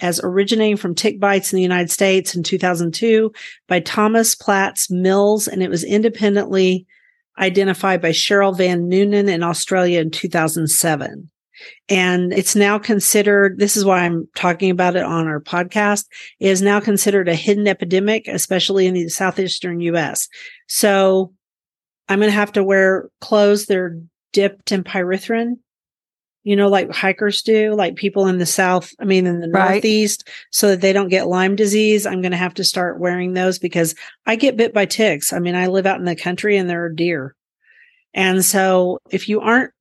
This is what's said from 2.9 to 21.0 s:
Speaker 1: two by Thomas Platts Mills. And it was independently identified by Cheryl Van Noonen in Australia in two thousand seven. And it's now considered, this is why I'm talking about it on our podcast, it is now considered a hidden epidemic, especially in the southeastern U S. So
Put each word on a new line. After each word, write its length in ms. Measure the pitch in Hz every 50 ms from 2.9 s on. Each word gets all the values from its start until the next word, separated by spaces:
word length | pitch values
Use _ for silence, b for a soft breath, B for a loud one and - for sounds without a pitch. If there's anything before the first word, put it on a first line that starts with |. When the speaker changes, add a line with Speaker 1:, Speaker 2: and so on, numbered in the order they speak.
| 160
Speaker 1:
two 380 | - 226 233 220 220 220 220 220 B B B B B B
by 140 | - 180 180
Thomas 540 | 170 - - 214 208 214 226 226 226 220 -
Platts 540 | - - - 202 196 196 202 - - - -
Mills. 580 | 185 180 185 185 190 202 202 208 214 214 208 -
And 140 | - 190 185
it 80 | 180
was 120 | - 165 170
independently 1040 | - 202 208 220 233 214 - 214 202 202 202 196 - 190 190 185 185 185 185 - b b b b b b b b b _ -
identified 600 | 196 190 180 196 196 190 185 - - 196 185 175 170
by 80 | 165
Cheryl 460 | 156 - - - 208 202 196 196 185
Van 320 | 175 185 180 180 175 175 175
Noonen 400 | 180 190 202 202 208 202 202 196
in 140 | 180 165 170
Australia 580 | 170 165 - - - 190 185 180 180 175 170
in 100 | 165 160
two 180 | 160 - - 180
thousand 400 | 165 175 160 156 151 175 160 151
seven. 640 | - - - 165 156 143 143 - - - - 156 _ _ _ _ B B B B B B B -
And 440 | 196 190 180 180 180 180 180 180 190
it's 220 | 202 190 - -
now 240 | 208 202 202 208 214
considered, 800 | 208 - 220 202 185 - - 214 202 208 202 202 202 196 185 -
this 180 | 202 208 -
is 80 | 220 196
why 160 | 196 185 180 175
I'm 240 | 175 170 165 160 - -
talking 340 | - - 180 175 170 196 190
about 240 | 185 180 180 180 175
it 80 | 185 175
on 240 | - 165 165 160
our 140 | 160 151 147
podcast, 640 | 147 - - 175 180 180 - 214 208 202 208 202 - _ B B B B B B
it 120 | - 196
is 120 | 196 185 196
now 160 | 202 202 208
considered 500 | 202 226 202 196 - 214 196 202 185 175
a 60 | 165
hidden 320 | 156 - - 202 202 208
epidemic, 640 | 202 190 - - 175 180 190 196 208 220 220 - -
especially 580 | - 151 - - 190 180 165 - 196 196 185
in 80 | 185 185
the 140 | 180 170 165
southeastern 720 | - - 190 185 180 - 190 180 - - - 180 170 170
U 160 | 175 170 165
S. 320 | 170 160 - - - - - B B B B B B B B
So 640 | - - - 208 196 196